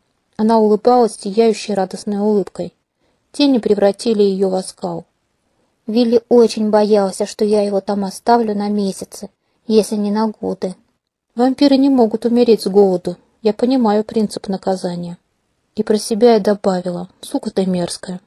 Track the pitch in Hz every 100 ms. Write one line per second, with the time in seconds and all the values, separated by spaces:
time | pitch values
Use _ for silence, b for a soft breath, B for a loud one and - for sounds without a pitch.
0 | _ _ _ - 214 226 214 208 247 247
1 | 226 - 208 196 226 214 - 196 185 202
2 | - 202 208 208 180 - 175 - _ _
3 | _ _ _ - 285 254 214 202 202 196
4 | 233 214 202 190 196 185 185 - 180 165
5 | - _ _ _ _ _ _ _ - 220
6 | 233 233 - 240 226 220 214 208 208 214
7 | 196 - 202 - 208 214 202 196 196 202
8 | 190 - - 233 220 202 202 208 196 180
9 | - - 202 _ _ _ - 220 202 214
10 | 208 208 220 - 190 190 185 185 _ _
11 | _ _ _ 220 254 262 285 269 277 262
12 | 220 220 233 233 240 208 196 196 196 180
13 | 180 175 _ _ 220 208 247 262 220 208
14 | 214 226 208 - - 190 - 190 185 175
15 | 175 175 _ _ _ _ _ - - 214
16 | - 214 240 220 202 202 202 185 180 175
17 | 180 _ - 277 214 - 190 180 175 -
18 | - 180